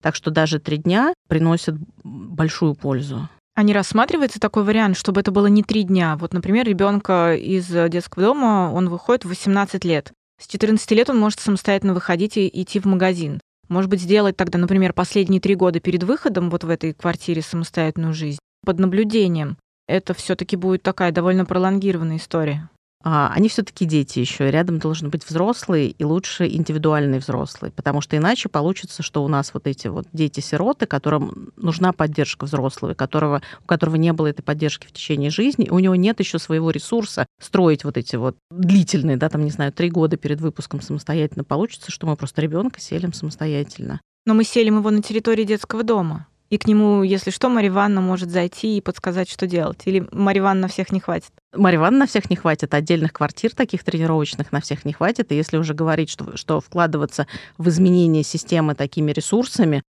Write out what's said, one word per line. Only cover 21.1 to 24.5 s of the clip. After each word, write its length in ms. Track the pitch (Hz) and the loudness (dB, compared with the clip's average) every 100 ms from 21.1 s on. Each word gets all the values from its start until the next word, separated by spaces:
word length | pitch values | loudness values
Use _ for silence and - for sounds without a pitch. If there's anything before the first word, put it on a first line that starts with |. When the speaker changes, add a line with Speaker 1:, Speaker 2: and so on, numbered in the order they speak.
Speaker 2:
довольно 320 | 165 175 185 180 | 2 2 2 2
пролонгированная 720 | 180 185 196 196 180 165 160 | 0 2 2 0 0 -2 -4
история. 520 | - 170 156 147 160 _ _ _ | -4 -2 -2 -4 -8 _ _ _
Speaker 1:
А, 280 | 160 156 143 | 0 2 2
они 140 | - 214 | 2 2
все-таки 380 | - 202 - 170 | 2 -4 -4 0
дети 340 | 156 139 - | 0 0 -2
еще, 280 | 123 - | -4 0
и 40 | 139 | 0